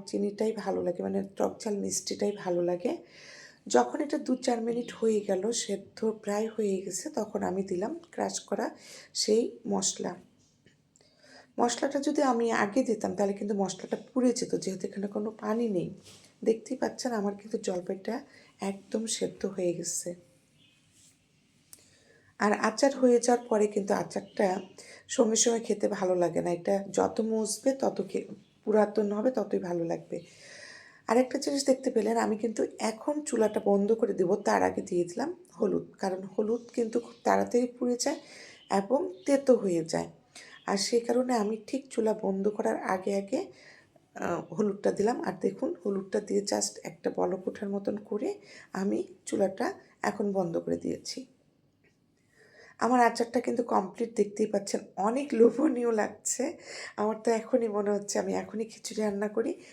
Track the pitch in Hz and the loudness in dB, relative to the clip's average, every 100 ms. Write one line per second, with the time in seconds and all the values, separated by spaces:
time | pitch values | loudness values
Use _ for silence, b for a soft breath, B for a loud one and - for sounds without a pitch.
0 | - 202 202 202 220 214 196 180 180 175 | -4 -2 -2 0 -2 -2 -4 -2 -2 -2
1 | 190 196 196 - 202 190 220 202 190 190 | -2 -2 -4 -2 -2 -2 -4 -4 -2 -4
2 | - 196 202 202 185 175 175 180 - 349 | -6 -2 -2 -2 -2 0 2 0 -2 -4
3 | B B B B B B - 247 247 285 | B B B B B B 2 4 4 -2
4 | 294 285 - 254 - 233 226 233 240 - | -2 -2 -2 0 0 0 0 -2 -4 0
5 | 226 214 202 185 208 233 - 196 - - | 2 2 2 0 0 -2 -4 -6 -8 -4
6 | 220 214 202 208 220 - 208 190 190 180 | -2 -2 -2 -2 -2 -2 0 0 -4 -8
7 | 311 240 208 196 190 185 190 175 214 339 | -4 -4 -4 -2 -2 -2 -2 -2 -4 -6
8 | - - 196 - - 202 277 B B B | -10 -6 -4 -4 -4 -4 -4 B B B
9 | B - - 220 - - - 196 180 - | B -4 2 4 2 -4 -4 0 0 -2
10 | 185 180 - _ _ _ _ _ _ _ | -6 -8 -16 _ _ _ _ _ _ _
11 | B B B B B - 240 - 277 277 | B B B B B 0 0 2 0 0
12 | 294 285 269 233 233 220 202 254 254 214 | 0 2 2 4 2 2 2 2 2 0
13 | 196 185 202 196 208 202 190 - - 208 | -2 0 0 0 -4 -2 -2 -4 -6 -6
14 | - 262 247 233 - 175 - 190 208 202 | -4 2 2 2 -2 -2 -4 -6 -6 -6
15 | 196 208 214 220 214 226 233 185 - - | -6 -4 -6 -6 -4 0 0 0 -2 -8
16 | B B B _ 220 226 - - 226 - | B B B _ 0 0 -2 -2 -2 -2
17 | 254 220 202 196 - 214 202 180 175 190 | -2 0 0 -4 -6 -4 -2 -2 -4 -6
18 | - 254 - B B B 196 196 - 220 | -4 -6 -8 B B B -6 -6 -4 -4
19 | 220 - 185 - 196 196 180 165 170 - | -2 -2 -4 -4 -6 0 0 0 -4 -6
20 | 175 180 - _ _ _ _ _ _ _ | -6 -10 -16 _ _ _ _ _ _ _
21 | - _ _ _ _ _ _ b b b | -20 _ _ _ _ _ _ b b b
22 | b b b - 208 - 220 220 277 262 | b b b -2 2 2 0 2 2 4
23 | 254 240 240 240 - 214 208 208 196 190 | 6 6 6 2 2 2 2 0 0 -2
24 | 165 202 196 - 196 190 - B B B | -2 -6 -6 0 2 0 -6 B B B
25 | - - 220 226 240 233 233 202 208 196 | -4 2 4 6 4 2 0 0 0 0
26 | 185 180 170 170 175 175 202 196 196 - | 2 4 2 2 0 0 0 0 0 2
27 | 190 - 220 220 208 - 269 269 214 196 | 2 2 0 0 -2 0 0 2 -2 -2
28 | 190 - - - _ _ - 214 208 208 | -4 -6 -6 -14 _ _ 2 4 4 2
29 | 208 208 240 247 202 196 185 175 170 165 | 0 0 0 0 -2 -4 -2 -2 -2 -4
30 | - - B B B B B B B B | -6 -12 B B B B B B B B
31 | - 240 254 277 294 277 269 262 - 233 | 2 4 4 0 0 0 4 4 4 2
32 | 208 233 214 214 233 214 - - 214 220 | 2 2 2 0 -2 -2 -4 -2 -4 -2
33 | - 294 294 233 214 214 202 202 202 220 | -2 -2 -2 2 2 2 4 4 4 2
34 | 208 190 175 208 220 202 185 208 190 175 | 2 2 2 2 4 4 4 0 -2 0
35 | 170 233 294 359 - - 208 170 - - | 0 -2 -6 -6 -16 -2 0 0 -4 -6
36 | 190 185 196 - 214 240 - - 226 240 | -4 -4 -4 -4 -2 -2 -4 -4 -2 -2
37 | - - 208 196 196 247 247 - 247 240 | -4 -2 2 2 4 2 2 0 -2 0
38 | 277 311 B B B B - 196 196 269 | 0 -4 B B B B -2 0 2 0
39 | 370 - - 277 277 226 196 170 160 170 | 0 -4 2 4 6 6 6 0 0 -2
40 | 165 - _ B B B - 196 - 240 | -4 -10 _ B B B -2 -2 2 0
41 | 233 240 247 214 208 220 - 262 - - | 2 0 2 0 0 -4 -4 -6 -4 -2
42 | 220 214 196 190 202 208 220 220 - 190 | 0 0 -2 0 0 0 -2 -2 -2 -2
43 | 196 196 202 269 392 B B B B _ | 0 -2 -2 -4 -4 B B B B _
44 | _ - 95 165 - 165 107 196 190 185 | _ -8 -4 -4 -4 -2 -2 0 0 2
45 | 208 247 320 180 202 - 269 349 208 196 | 0 0 -4 -2 -4 -2 -4 -4 -4 -4
46 | 196 214 208 202 196 208 - - 180 - | -2 -4 0 -2 0 -2 -2 -6 -14 -6
47 | 190 185 180 190 - - 202 202 196 208 | -6 -2 -2 -2 -6 -6 -6 -4 -4 -6
48 | - 214 311 403 B B B 190 196 - | -6 -4 -4 -6 B B B -4 -2 -2
49 | 370 - - - 190 190 302 - B B | -4 -12 -6 0 0 0 -4 -4 B B
50 | 208 202 202 196 170 170 170 170 - - | -4 -2 -2 0 0 -2 -2 -2 -2 -6
51 | - - 262 _ _ _ _ _ _ _ | -8 -12 -14 _ _ _ _ _ _ _
52 | _ _ B B B B B B 233 247 | _ _ B B B B B B 4 6
53 | 233 240 240 254 247 240 240 220 185 - | 6 4 0 2 2 0 2 0 0 -4
54 | 233 - 202 - 214 202 196 - - - | -4 2 0 2 0 0 -2 -4 -4 -2
55 | 202 254 285 226 240 294 311 247 240 220 | 0 0 -2 8 8 8 2 2 2 2
56 | - - - - 277 - B B B - | 0 -4 -6 -2 -4 -4 B B B -2
57 | 208 220 240 226 220 240 226 208 202 202 | -2 0 0 0 2 2 2 0 0 0
58 | 202 214 190 185 190 214 226 - - - | 0 -2 0 -2 -4 -6 -8 -8 -10 -2
59 | 214 202 208 214 247 381 B | -2 0 -2 -2 -2 -6 B